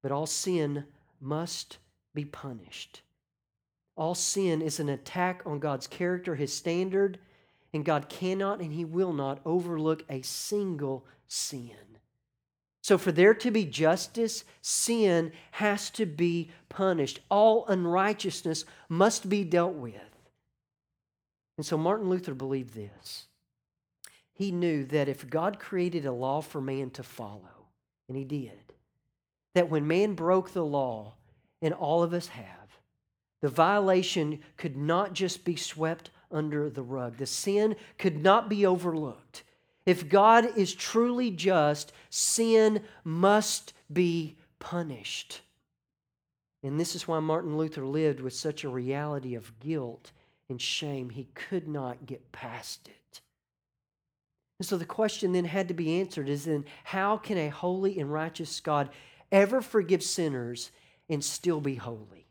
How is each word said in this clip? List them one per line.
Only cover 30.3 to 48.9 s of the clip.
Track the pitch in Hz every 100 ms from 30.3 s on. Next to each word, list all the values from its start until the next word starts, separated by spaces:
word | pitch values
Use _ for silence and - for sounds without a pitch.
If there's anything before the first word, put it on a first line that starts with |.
| 185 185
the | 185 156
law, | 143 131 110 104 - _ _ _ _
and | 160
all | 165 147 165
of | 170
us | 175 175
have, | - 101 - - _ _ _ _ _ _ _
the | 147
violation | 127 165 208 196 185 185 185 151 151 - -
could | 165 135
not | 147 170 202
just | 175 185 - -
be | 160
swept | - 156 160 165 - _ _
under | 156 151 147 147
the | 123
rug. | 123 131 123 113
The | 135
sin | - - 202 214 208 - -
could | 190 151
not | 170 208 226
be | 208 196
overlooked. | 185 175 160 147 110 _ - - _ _ _ -
If | 180 160
God | 196 208 233 233 226
is | 190 -
truly | - 226 240 247 247
just, | 180 180 185 147 147 - - -
sin | - - - 226 226 220 214 208 - 160
must | 160 190 208 214 - - - _
be | 151 175 170 156 - _ _
punished. | - 175 160 127 104 - - - _ _ _ _ _ _ _ _ _ _ _ _
And | 139 147
this | 170 175
is | -
why | 160
Martin | 156 160 175 151
Luther | 156 151 135
lived | 147 156 131
with | 131
such | 127 156 147 143
a |
reality | 127 123